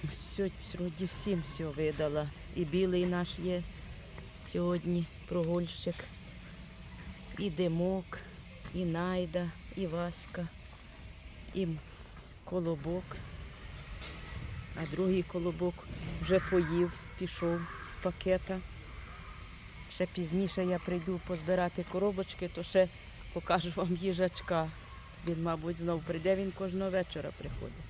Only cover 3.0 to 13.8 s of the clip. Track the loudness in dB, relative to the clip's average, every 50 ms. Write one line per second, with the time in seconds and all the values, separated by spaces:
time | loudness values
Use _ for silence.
3 | 4 4 4 2 2 0 -2 -2 0 0 0 0 -2 -4 -8 -10 -10 -10 -10 -10
4 | -12 -12 -12 -12 -12 -12 -12 -12 -12 -4 0 2 2 4 2 2 2 2 2 2
5 | 2 0 -4 -12 -8 -2 0 2 2 4 4 2 2 0 -4 -4 -2 -2 -2 -2
6 | -6 -10 -12 -12 -12 -12 -12 -12 -12 -12 -12 -12 -12 -12 -12 -12 -12 -12 -12 -12
7 | -10 -10 -10 -10 -10 -10 -6 -2 -2 -2 2 4 4 4 4 4 4 4 2 2
8 | 0 -4 -8 -10 -10 -12 -14 -14 -14 -14 -14 -12 -12 -6 -2 0 2 2 2 2
9 | 2 2 2 2 0 2 0 0 0 0 -4 -8 -12 -8 -4 -2 -2 0 0 0
10 | 0 -2 -2 -6 -8 -6 -4 -4 -4 -4 -6 -10 -14 -14 -14 -14 -16 -16 -14 -14
11 | -14 -14 -14 -14 -14 -14 -12 -12 -12 -6 -2 0 0 0 0 -4 -6 -12 -14 -14
12 | -14 -14 -14 -14 -14 -14 -16 -14 -8 -2 -2 0 2 2 0 0 0 -2 -2 -2
13 | -2 -4 -8 -8 -8 -8 -8 -10 -10 -10 -12 -12 -12 -10 -10 -10